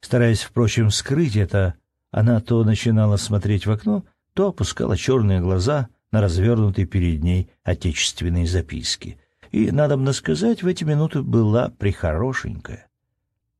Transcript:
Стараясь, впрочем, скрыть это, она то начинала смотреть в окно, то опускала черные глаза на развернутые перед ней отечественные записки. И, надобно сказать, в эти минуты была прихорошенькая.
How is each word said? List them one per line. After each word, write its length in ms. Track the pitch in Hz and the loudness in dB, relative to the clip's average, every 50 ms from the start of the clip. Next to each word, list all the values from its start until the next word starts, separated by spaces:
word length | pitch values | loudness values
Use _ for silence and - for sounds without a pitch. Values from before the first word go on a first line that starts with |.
Стараясь, 400 | - - - 123 120 117 113 104 | -6 -2 2 2 4 4 2 2
впрочем, 480 | - - - 120 120 104 - 117 113 107 | -2 -4 0 0 0 2 2 2 2 2
скрыть 480 | 101 - - - 139 156 170 139 104 | 2 0 -2 -2 0 0 0 0 0
это, 380 | 107 98 - - 101 95 90 - _ _ _ _ _ _ - | 0 0 0 0 0 0 0 -2 _ _ _ _ _ _ -6
она 320 | - 104 107 120 120 110 | -2 2 2 4 4 2
то 220 | 110 - 120 113 113 | 2 2 2 2 4
начинала 520 | 107 110 104 - 120 113 110 107 107 104 | 2 2 2 2 2 2 4 4 2 2
смотреть 520 | 101 - - 104 101 92 101 104 95 - | 0 0 -2 -2 -2 0 0 -2 0 0
в 40 | 107 | -2
окно, 320 | 107 107 - 214 208 196 - _ _ _ _ _ - | -2 -2 0 -2 -2 -2 -4 _ _ _ _ _ -4
то 140 | - 196 196 | -2 -2 -2
опускала 480 | 170 - - - - - - 64 101 | 0 -4 -6 -6 -4 -4 -2 -2 -2
черные 420 | - - - 131 127 110 101 95 92 | -2 0 0 2 2 2 2 2 2
глаза 480 | 85 92 95 92 90 123 147 147 127 - _ _ _ - | 2 0 0 0 0 0 0 -2 -2 -6 _ _ _ -4
на 80 | - 110 | 0 0
развернутые 680 | 101 95 82 92 92 117 120 110 107 101 92 107 95 | 0 2 2 2 2 2 2 2 2 2 2 0 -2
перед 360 | - - 95 87 87 82 76 76 | 0 0 0 0 0 0 0 0
ней 260 | 87 90 92 95 - _ _ - | 0 0 0 -2 -4 _ _ -4
отечественные 840 | - 87 - - 90 78 - - - - - 85 90 85 87 85 | -4 -4 -2 -2 -4 -4 -2 -4 -6 -4 -4 -4 -2 0 0 0
записки. 720 | 82 90 92 80 - - - - - - - - - - - _ _ _ _ - - | 0 0 -2 -4 -4 -8 -8 -6 -6 -8 -8 -10 -16 -18 -18 _ _ _ _ -12 -4
И, 200 | - - 113 - | 0 0 0 2
надобно 420 | - 143 151 143 147 135 131 139 135 | 2 2 2 2 2 0 0 -2 -2
сказать, 500 | - - 160 156 147 196 233 233 - 180 | -2 -2 -4 -2 0 0 0 0 0 -2
в 40 | |
эти 160 | 180 180 - 165 | -4 -2 -2 -2
минуты 380 | 151 151 147 156 156 - 147 | -2 0 0 0 0 -2 -4
была 480 | - - 117 117 113 107 107 120 131 - | -2 0 2 2 2 4 2 2 0 -2
прихорошенькая. 1200 | - - - 101 92 - - 82 76 80 117 131 131 - - - 101 80 - - 110 98 - _ _ _ _ _ _ _ _ _ _ _ _ _ _ | -4 -4 -4 -4 -4 -2 -4 -4 -2 -2 -2 -4 -4 -6 -8 -8 -12 -12 -12 -14 -16 -16 -18 _ _ _ _ _ _ _ _ _ _ _ _ _ _